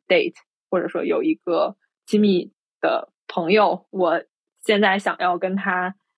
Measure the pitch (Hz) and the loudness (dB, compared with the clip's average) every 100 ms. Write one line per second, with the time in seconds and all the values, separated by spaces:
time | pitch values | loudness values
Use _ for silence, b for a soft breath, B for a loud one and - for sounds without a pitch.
0 | - 175 - - _ _ - 185 175 170 | 0 2 0 -6 _ _ -4 -4 -2 -4
1 | 160 160 160 160 - 165 151 - _ _ | -2 -2 -2 -4 -2 -2 -2 -6 _ _
2 | - 214 208 180 - _ _ - 160 123 | -2 2 4 2 -2 _ _ -4 -2 -2
3 | - _ - 185 165 214 196 180 _ 185 | -6 _ -10 -6 0 2 2 0 _ -2
4 | 170 165 - _ _ _ - 202 202 196 | 0 0 -4 _ _ _ -2 2 2 0
5 | 196 - 180 175 185 190 190 180 180 - | -2 -2 -2 -2 -4 -4 -4 -4 -4 -10
6 | _ | _